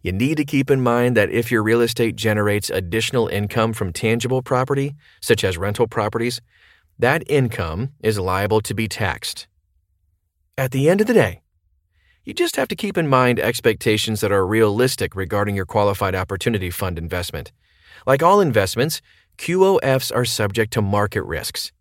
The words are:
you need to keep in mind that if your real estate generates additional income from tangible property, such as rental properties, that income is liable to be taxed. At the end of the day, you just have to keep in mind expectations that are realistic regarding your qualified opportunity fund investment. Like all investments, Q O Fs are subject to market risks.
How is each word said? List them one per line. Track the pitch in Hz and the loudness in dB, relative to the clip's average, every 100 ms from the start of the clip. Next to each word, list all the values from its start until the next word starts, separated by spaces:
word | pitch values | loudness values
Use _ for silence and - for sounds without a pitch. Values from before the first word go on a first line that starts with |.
you | 92 | -4
need | 92 131 156 | -2 0 0
to | |
keep | 147 139 135 | 0 0 2
in | 135 | 2
mind | 123 120 123 117 | 4 2 4 4
that | 101 | 2
if | 117 117 | 0 0
your | 117 | 0
real | 107 117 | 4 4
estate | 117 - 117 113 | 2 2 -2 0
generates | 110 107 104 104 - | 0 2 2 0 -2
additional | 92 90 110 - 127 110 | -4 -2 -4 -2 -2 -2
income | 98 104 123 113 | -2 -2 0 0
from | 113 95 | -2 -6
tangible | 82 113 117 120 131 | -2 -2 -2 -2 -4
property, | 123 127 131 139 139 147 _ _ | -2 -2 0 -2 -4 -8 _ _
such | - 110 95 | 0 2 2
as | 85 | -2
rental | 98 107 113 | -4 -2 -2
properties, | - 104 113 120 120 _ _ _ _ _ - | 0 -4 -2 -4 -6 _ _ _ _ _ -2
that | 120 160 - | 0 0 0
income | 143 123 - 82 82 135 - | 0 0 -2 -4 -4 -8 -2
is | 110 101 | -2 0
liable | 92 92 101 107 | -2 -2 2 0
to | - | 0
be | 101 110 | -4 -4
taxed. | - 98 - - - - _ _ _ _ _ _ _ _ _ _ - | -2 -4 -4 -10 -12 -18 _ _ _ _ _ _ _ _ _ _ -6
At | 131 | -2
the | 135 147 | 2 2
end | 196 | 4
of | 220 | 4
the | |
day, | 226 107 101 _ _ _ _ _ _ _ _ - | 4 2 -2 _ _ _ _ _ _ _ _ -14
you | |
just | - 349 - | -4 -2 -2
have | - | -4
to | - | -4
keep | 202 190 | -4 -2
in | 156 | 2
mind | 131 123 120 | 4 4 2
expectations | 107 120 120 101 120 107 - 107 | 0 0 0 2 0 0 0 -2
that | 101 | 0
are | 98 92 | 2 2
realistic | 110 110 104 131 - 90 - | 4 4 4 0 0 -6 -4
regarding | 90 104 101 101 | -4 -2 -2 -2
your | 92 | -2
qualified | 107 101 98 95 | 2 2 2 -2
opportunity | 92 92 98 123 107 90 | -2 -4 -2 -2 -2 -4
fund | - 95 82 | -6 -6 -6
investment. | 82 90 85 78 - _ _ _ _ - - | -6 -6 -6 -10 -12 _ _ _ _ -6 0
Like | 139 | 4
all | 165 202 | 4 4
investments, | 175 107 95 113 151 - _ _ _ - | 4 2 2 0 -2 -4 _ _ _ -12
Q | - 180 190 | -4 4 4
O | 190 | 4
Fs | 135 131 - | 2 0 0
are | 120 120 | -2 -2
subject | - 104 98 113 | 0 -2 0 0
to | 117 | 0
market | 98 104 104 107 | 0 0 0 -2
risks. | - 78 - - - _ | -4 -8 -8 -10 -12 _